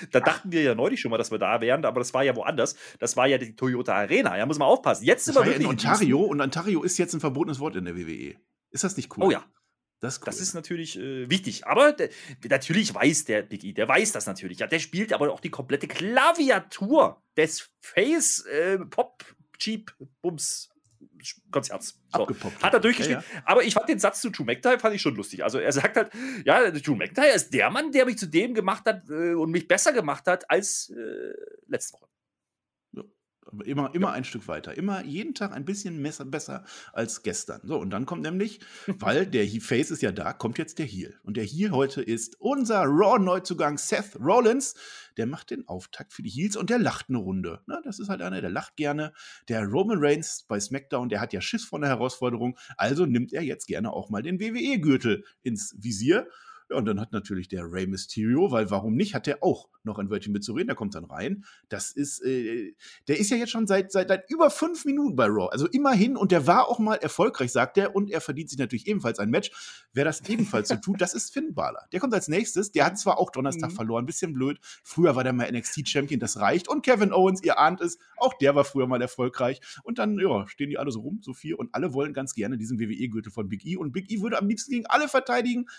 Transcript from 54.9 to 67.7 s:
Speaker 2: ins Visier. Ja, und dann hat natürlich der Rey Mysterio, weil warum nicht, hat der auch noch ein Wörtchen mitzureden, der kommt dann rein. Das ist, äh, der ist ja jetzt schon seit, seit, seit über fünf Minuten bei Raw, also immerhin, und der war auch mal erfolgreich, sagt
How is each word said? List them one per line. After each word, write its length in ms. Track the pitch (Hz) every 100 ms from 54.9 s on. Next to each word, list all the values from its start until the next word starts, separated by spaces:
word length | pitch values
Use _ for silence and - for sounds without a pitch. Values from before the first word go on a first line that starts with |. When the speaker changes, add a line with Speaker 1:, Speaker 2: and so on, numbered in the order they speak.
| 131 120 98 - _
Speaker 2:
ins 340 | 123 104 - -
Visier. 500 | 113 98 123 208 - - - - -
Ja, 60 | -
und 100 | 107
dann 120 | 101
hat 140 | 110
natürlich 360 | 107 101 95 90
der 220 | 92 85
Rey 160 | 92 95
Mysterio, 640 | 95 - 113 110 135 190
weil 200 | 120 101
warum 240 | 98 107 117
nicht, 180 | 202
hat 120 | 131 -
der 180 | 139
auch 240 | 185 - - _
noch 160 | 107 101
ein 100 | 98
Wörtchen 240 | 101 104
mitzureden, 360 | 101 101 117 214
der 80 | 135
kommt 180 | 104
dann 100 | 82
rein. 400 | 85 73 120 202 - - -
Das 220 | 101 -
ist, 340 | 139 139 -
äh, 500 | 127 127 110 117 101 - - - -
der 120 | 151
ist 120 | 208
ja 60 | 233
jetzt 140 | 233
schon 160 | 226 208
seit, 260 | 196 196
seit, 160 | 196 185
seit 220 | 190 -
über 180 | 320 311
fünf 380 | - 330 330 294
Minuten 280 | 277 285
bei 120 | 131 107
Raw, 240 | 104 90
also 140 | 123 156
immerhin, 500 | 262 285 220 233 262
und 160 | 190
der 140 | 175 143
war 220 | 208 240
auch 100 | 233
mal 160 | 214
erfolgreich, 580 | 220 147 - 208 - 123
sagt 240 | 123 123